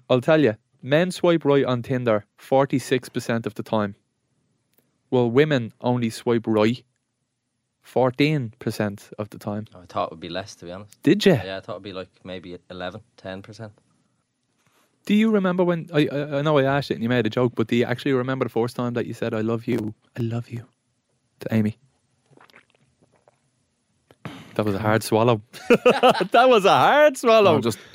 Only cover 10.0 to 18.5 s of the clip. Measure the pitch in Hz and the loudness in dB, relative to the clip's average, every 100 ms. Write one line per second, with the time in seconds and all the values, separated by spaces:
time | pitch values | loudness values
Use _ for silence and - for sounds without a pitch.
10 | 98 82 82 87 101 - 85 92 104 _ | -8 -8 -10 -10 -10 -16 -16 -16 -18 _
11 | - 208 202 139 92 95 - 95 101 92 | 0 4 4 2 0 -10 -12 -14 -12 -12
12 | 92 _ 95 92 87 87 - 92 90 107 | -14 _ -14 -14 -14 -16 -16 -12 -12 -12
13 | - _ 95 95 98 104 110 - _ _ | -20 _ -14 -14 -16 -18 -18 -18 _ _
14 | _ _ _ _ _ _ _ _ _ _ | _ _ _ _ _ _ _ _ _ _
15 | - 208 226 214 190 180 175 170 170 151 | -2 0 2 2 0 0 0 -2 -2 -2
16 | 151 139 147 143 147 151 135 139 - - | -2 -2 -4 -2 0 2 2 0 -2 -6
17 | 117 123 110 117 123 - 113 117 117 123 | -2 0 0 0 -2 -2 -2 0 0 -2
18 | 147 131 127 131 131 | -2 -2 -2 -4 -4